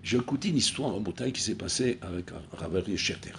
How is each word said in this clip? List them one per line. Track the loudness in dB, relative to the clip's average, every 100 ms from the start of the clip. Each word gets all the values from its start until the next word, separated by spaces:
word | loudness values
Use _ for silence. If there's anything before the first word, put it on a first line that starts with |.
J'ai | 4 2
écouté | 4 0 2
une | 4
histoire | 4 2 0
en | 0
Bretagne | -2 0 -2
qui | 0
s'est | -2 -2
passée | -2 2 2 2
avec | -2 -6 -6
un | -10 -12 -8
Rav | 0 0
Aryeh | 2 0
Scherter. | 0 -2 -6